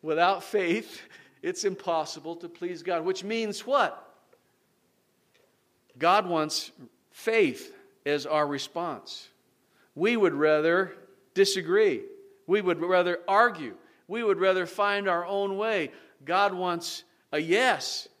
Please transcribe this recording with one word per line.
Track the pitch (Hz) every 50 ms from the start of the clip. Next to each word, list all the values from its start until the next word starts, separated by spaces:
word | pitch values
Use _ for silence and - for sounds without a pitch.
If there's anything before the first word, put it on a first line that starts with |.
| -
Without | 156 156 156 170 180 196 175 170
faith, | - - 208 185 170 175 220 - - - - - - - - - - _ _
it's | - 165 185 180 -
impossible | 196 190 190 - 185 165 160 156 143 - - 139 160 170
to | 170 - 165
please | - - 175 175 180 160 143
God, | 180 180 165 160
which | 180 190 190 185
means | 202 220 226 226 214 208 - -
what? | 247 269 285 247 - - - - - - _ _ _ _ _ _ _ _ _ _ _ _ _ _ _ _ _ _ _ _ _ _ _ _ _ _ _ _ _ _ _ _ _ _ _ _
God | 123 139 165 185 208 208
wants | 180 170 160 156 156 - - - - _ _ 127 - _ _ _ _
faith | _ - - 220 226 226 202 147 123 - - - - - - _ _ _ _
as | 143 147 147 135
our | 143 156 151 151
response. | 143 143 139 135 - _ 170 175 170 143 107 - - - - - - _ _ _ _ _ _ _ _ _ _ _ _ _
We | 139 165 220 240
would | 226 202 175 143
rather | 139 151 156 151 151 151 165 170 180 190 180 - - - - - _ _ _ _
disagree. | 190 196 190 - 190 170 156 180 208 220 202 143 110 - - - - - - - _ _ -
We | 180 214
would | 196 180 170 151
rather | 160 175 185 180 175 175 175 170 - -
argue. | 196 202 233 240 196 165 151 117 95 - _ _ _ _ _ _
We | 180 226 233
would | 214 196 170
rather | 185 190 185 185 180
find | 160 - - 202 202 202 202 202 190
our | 175 170 175
own | 170 196 196 202 196 196
way. | 196 208 226 220 196 156 135 - - - - _ _ 139
God | 139 170 185 202 202 185
wants | 180 180 180 175 170 170 - - - - _ _ _ _ _
a | - 151
yes. | 156 160 170 214 254 254 214 147 - - - - - - _ _